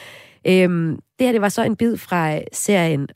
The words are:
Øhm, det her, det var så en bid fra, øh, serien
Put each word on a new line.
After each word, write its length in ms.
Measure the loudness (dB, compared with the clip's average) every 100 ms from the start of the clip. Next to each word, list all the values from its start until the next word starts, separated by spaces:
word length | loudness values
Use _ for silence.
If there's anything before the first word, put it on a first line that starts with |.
| -20 -20 -20 _ 0
Øhm, 520 | 4 4 2 -2 -4 -10 _
det 80 | 0
her, 40 |
det 100 | 2
var 80 | 0
så 140 | 0
en 120 | -2 0
bid 220 | -2 -2
fra, 380 | -4 -2 -2 -4
øh, 60 | -8
serien 540 | -6 0 2 2 0 -4